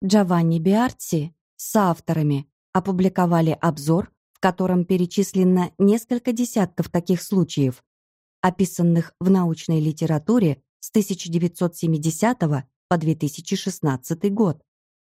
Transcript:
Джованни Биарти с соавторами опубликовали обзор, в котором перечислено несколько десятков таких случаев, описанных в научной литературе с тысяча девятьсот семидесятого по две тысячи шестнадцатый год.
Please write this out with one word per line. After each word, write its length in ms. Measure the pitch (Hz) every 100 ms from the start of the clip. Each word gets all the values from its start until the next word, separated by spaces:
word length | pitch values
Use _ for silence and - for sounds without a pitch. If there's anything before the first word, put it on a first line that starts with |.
Джованни 560 | 190 208 180 175 165 165
Биарти 760 | 170 208 254 - - 165 156 _ _ -
с 140 | -
соавторами 760 | 220 190 165 - 165 147 139 143 _ _
опубликовали 840 | 190 190 180 185 190 175 170 160 -
обзор, 540 | 170 151 147 165 - _ _
в 80 | -
котором 440 | 190 180 185 180
перечислено 840 | 175 185 175 - 190 190 185 185 175 -
несколько 540 | 202 226 - 240 247
десятков 580 | 233 240 226 180 - 165
таких 320 | 175 - 180
случаев, 600 | - 190 165 - 131 123 _ _ _ _ _ -
описанных 720 | 185 180 185 - 170 170 165 -
в 120 | 180
научной 500 | 190 175 160 - 160
литературе 800 | 156 151 160 156 - 240 175 135 _ _
с 100 | -
тысяча 400 | 220 202 185 175
девятьсот 440 | 170 175 - 175
семидесятого 920 | - 170 156 160 - 220 247 160 143 - _ -
по 100 | 175
две 160 | 156
тысячи 420 | 156 147 - - 196
шестнадцатый 720 | - - 151 131 - 165 202
год. 340 | 202 202 - _ _ _ _